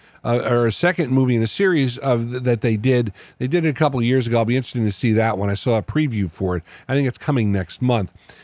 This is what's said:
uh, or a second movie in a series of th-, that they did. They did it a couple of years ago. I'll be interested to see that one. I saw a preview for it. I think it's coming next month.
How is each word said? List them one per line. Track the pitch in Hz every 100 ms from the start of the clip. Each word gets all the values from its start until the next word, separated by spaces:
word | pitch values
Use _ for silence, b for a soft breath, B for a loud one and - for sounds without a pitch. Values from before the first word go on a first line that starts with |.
| b b 120
uh, | 120 -
or | 120 117
a |
second | - 175 185 131
movie | 131 127 120
in |
a | 113
series | - 196 165 131 123
of | 135 120 117
th-, | 127
that | 127 117
they | 120 107
did. | 127 123 110 - B B
They | 131
did | 170 156
it |
a |
couple | 131 151 131
of | 117
years | 131 117
ago. | 117
I'll |
be | 113 127
interested | 123 123
to | 107
see | - 120
that | 110 110 98
one. | 101
I |
saw | 101 131 113
a |
preview | - 156 151 110 90
for | - 95 90
it. | - B B
I | 139
think | 135
it's | -
coming | - 135 107
next | 98 90 -
month. | 127 117 92 - B B